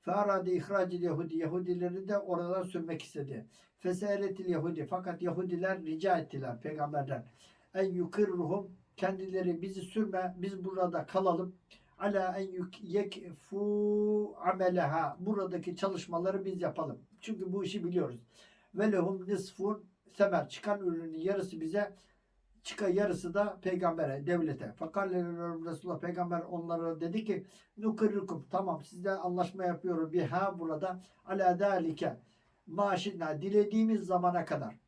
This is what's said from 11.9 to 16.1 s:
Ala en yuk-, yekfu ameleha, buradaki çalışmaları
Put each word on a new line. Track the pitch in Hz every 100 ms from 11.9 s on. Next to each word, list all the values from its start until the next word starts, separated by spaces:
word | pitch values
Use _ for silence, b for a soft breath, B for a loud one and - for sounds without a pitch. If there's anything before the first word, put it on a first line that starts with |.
| -
Ala | 202 202 185 190
en | 196
yuk-, | 185 180 -
yekfu | 202 196 196 - 175 143 - 196 208 208 208 208 208 214 208 -
ameleha, | 180 190 185 180 147 160 160 -
buradaki | 185 202 190 175 185 175
çalışmaları | 196 175 -